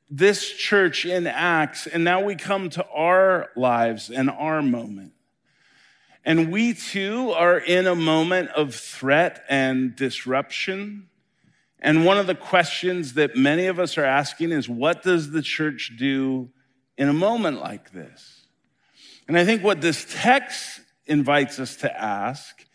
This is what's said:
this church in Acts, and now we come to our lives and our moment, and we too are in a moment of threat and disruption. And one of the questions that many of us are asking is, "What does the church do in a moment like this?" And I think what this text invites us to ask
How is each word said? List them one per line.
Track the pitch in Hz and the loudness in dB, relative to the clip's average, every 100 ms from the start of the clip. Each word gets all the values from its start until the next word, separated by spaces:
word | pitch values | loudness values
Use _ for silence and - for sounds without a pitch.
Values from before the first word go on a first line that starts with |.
| - | -10
this | 143 196 202 - | 2 4 4 -4
church | - - 202 185 - 175 | -6 0 2 2 0 -2
in | 180 165 | -2 -2
Acts, | 123 175 165 151 - 151 | -2 0 2 0 -4 -6
and | 170 | -2
now | 170 185 | 2 2
we | 202 185 | 0 -4
come | 190 196 180 | -4 -4 -4
to | 165 - | -6 -6
our | 151 165 185 190 180 - 120 | 0 4 6 4 2 -2 -2
lives | 127 120 117 110 - | 0 2 0 -2 -8
and | 131 135 | -2 -2
our | 104 151 156 | -2 -4 0
moment, | 139 117 110 98 95 _ _ _ _ _ _ _ _ _ _ _ 151 | 0 -2 -6 -14 -18 _ _ _ _ _ _ _ _ _ _ _ 0
and | 165 165 | 2 2
we | 196 233 | 0 -2
too | 196 - 196 196 226 254 | -2 -6 -6 -4 -4 -2
are | 165 175 175 | 2 4 4
in | - 180 185 | 4 2 2
a | 175 | 2
moment | 160 160 170 185 165 | 2 2 2 0 -2
of | 147 147 | -2 -4
threat | 117 - - 135 147 175 - - | -4 -14 -6 2 4 2 -2 -4
and | 139 131 131 127 113 | 0 0 0 -2 -2
disruption. | 131 - 127 131 135 - - 190 208 208 185 _ _ _ _ _ _ - | -6 -4 -4 -4 -4 -8 -6 -6 -10 -14 -20 _ _ _ _ _ _ -4
And | 147 156 170 | 2 4 6
one | 202 | 4
of | 185 | 2
the | 180 | -4
questions | - 180 165 - 180 180 147 | 2 2 2 0 -4 -4 -4
that | 131 147 127 | 0 0 4
many | 139 160 185 | 2 4 0
of | 180 | -2
us | 175 - | -2 0
are | 139 | 2
asking | 135 139 - 170 | 2 0 -4 -2
is, | 156 117 | -2 -4
"What | 120 147 170 | -2 0 0
does | 185 175 147 | 0 0 0
the | 156 | -4
church | 143 - 156 127 - 117 | -4 -4 -4 -6 -12 -4
do | 135 135 135 131 127 _ _ _ _ - | -2 0 -2 -4 -6 _ _ _ _ -2
in | 139 | 0
a | |
moment | 147 196 240 180 120 | 2 2 0 -2 -4
like | - 110 _ | -8 -12 _
this?" | 90 71 - - _ _ _ _ _ _ _ - - - | -18 -18 -20 -20 _ _ _ _ _ _ _ -20 -18 0
And | 165 | 2
I | 180 | 4
think | 226 | 4
what | 196 175 | 2 2
this | 165 - - | 0 -2 -6
text | - 226 269 - - - - _ _ - | -2 2 2 2 -12 -12 -16 _ _ -2
invites | 151 135 143 139 - | 0 4 2 2 -4
us | 131 - | -10 -6
to | 143 - | -6 -4
ask | 107 101 107 147 - - _ | -6 -4 -6 -8 -16 -20 _